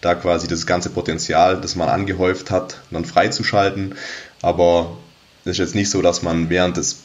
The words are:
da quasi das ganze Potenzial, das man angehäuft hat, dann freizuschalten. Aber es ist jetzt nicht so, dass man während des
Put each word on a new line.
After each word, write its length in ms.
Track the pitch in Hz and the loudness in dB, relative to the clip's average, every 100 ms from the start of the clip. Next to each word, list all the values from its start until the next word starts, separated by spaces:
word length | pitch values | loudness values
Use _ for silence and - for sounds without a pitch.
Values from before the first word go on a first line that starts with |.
da 140 | 87 | -2
quasi 340 | 87 90 85 82 | 0 0 0 0
das 180 | 82 - | -4 -2
ganze 220 | 90 87 | -2 -2
Potenzial, 720 | 90 85 80 - 80 90 95 | -4 -4 -4 0 4 4 2
das 160 | 90 87 | -4 -4
man 140 | 80 | 0
angehäuft 600 | 87 98 90 92 95 - | 0 -2 0 0 0 0
hat, 280 | 95 - - - | -2 -2 -12 -10
dann 140 | 85 | -8
freizuschalten. 920 | 82 - 95 - - 104 98 95 95 - - - - - | -2 2 2 0 0 2 2 0 -8 -8 -14 -14 -18 -6
Aber 560 | 87 85 87 87 85 85 - _ _ _ | -2 4 6 4 2 -6 -18 _ _ _
es 80 | - | -6
ist 60 | 90 | -2
jetzt 160 | 90 | -2
nicht 160 | 104 101 | 0 0
so, 100 | 95 | 2
dass 200 | 87 85 | 2 2
man 260 | 87 82 82 | 0 0 0
während 300 | 90 90 87 | 2 2 0
des 160 | - - | -4 -6